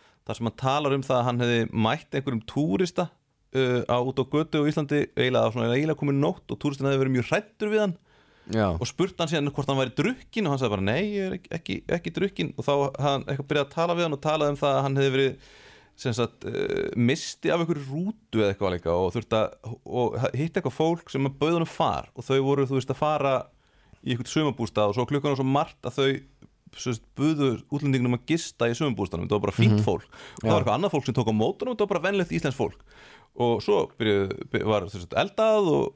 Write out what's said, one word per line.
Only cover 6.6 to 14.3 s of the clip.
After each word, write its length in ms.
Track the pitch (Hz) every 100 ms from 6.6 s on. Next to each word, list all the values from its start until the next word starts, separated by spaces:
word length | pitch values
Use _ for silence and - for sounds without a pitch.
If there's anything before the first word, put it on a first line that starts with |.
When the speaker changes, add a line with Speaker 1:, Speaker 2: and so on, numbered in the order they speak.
| 147 139 139
Speaker 1:
hefði 140 | 135 131
verið 100 | 127
mjög 100 | 117
hræddur 400 | 175 214 - 214
við 100 | 214
hann. 160 | 208 165 _ _ _ _ -
Speaker 2:
Já. 240 | 110 101 85
Speaker 1:
Og 80 | 117
spurt 300 | - 185 -
hann 80 | 165
síðan 220 | 160 147
hvort 140 | 143 135
hann 120 | 135
væri 160 | 127
drukkinn 500 | - 175 254 - 226 180
og 40 |
hann 60 | 139
sagði 120 | 123
bara: 120 | 101
„Nei, 200 | 98 131 208
ég 120 | 202 190
er 120 | 190
ekki, 100 | -
ekki, 320 | 165 - 190 -
ekki 220 | 170 170
drukkinn.“ 420 | 170 196 - 165 -
Og 60 |
þá 80 | - 143 139
hafði 80 | 139
hann 240 | 143 139
eitthvað 220 | - 135 139
byrjað 160 | 151
að 60 | 143
tala 240 | - 170
við 80 | 170
hann 100 | 165
og 80 | 143
talaði 280 | 156